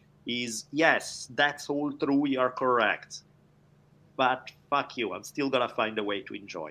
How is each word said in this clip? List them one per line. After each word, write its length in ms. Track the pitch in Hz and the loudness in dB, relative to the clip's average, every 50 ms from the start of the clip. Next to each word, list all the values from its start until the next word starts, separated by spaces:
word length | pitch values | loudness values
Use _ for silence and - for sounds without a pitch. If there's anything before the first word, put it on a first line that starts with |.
| _ _ _ _ _ | _ _ _ _ _
Is, 400 | - 120 120 120 120 110 110 - - | -6 -4 -4 -4 -4 -6 -8 -10 -6
yes, 560 | - 147 160 160 135 104 - - - - - - 123 | 0 4 4 4 4 4 0 -4 -10 -10 -12 -8 0
that's 340 | 110 143 147 143 - - - | 2 2 2 2 -4 -6 -4
all 220 | 143 143 147 143 | -2 -2 -2 -4
true, 360 | 139 - 156 139 139 139 147 143 | -2 -2 0 4 4 4 4 4
you're 240 | 131 127 127 123 | 2 2 2 0
correct. 720 | 127 - 131 127 123 120 110 101 87 - - - - - - _ _ _ _ _ _ _ _ _ _ _ _ _ _ _ _ - _ | 0 0 2 2 4 4 4 4 2 0 -4 -12 -16 -18 -18 _ _ _ _ _ _ _ _ _ _ _ _ _ _ _ _ -16 _
But 360 | - 131 123 131 127 - - - - _ _ | 2 2 2 2 0 -4 -14 -18 -20 _ _
fuck 260 | 143 143 131 - - | 0 0 0 -2 -4
you, 180 | - 117 98 90 | -4 -4 -4 -4
I'm 100 | 92 101 | -6 -10
still 260 | - - - 143 135 | -10 -4 -2 -2 2
gonna 180 | 131 127 120 113 | 2 2 2 0
find 300 | - - 113 110 110 110 | 0 0 0 0 0 -2
a 60 | 104 | -2
way 180 | 101 101 98 | -2 -2 -4
to 140 | 95 - - | -4 -8 -12
enjoy 320 | 104 98 101 - 87 80 76 | -12 -12 -10 -10 -10 -8 -10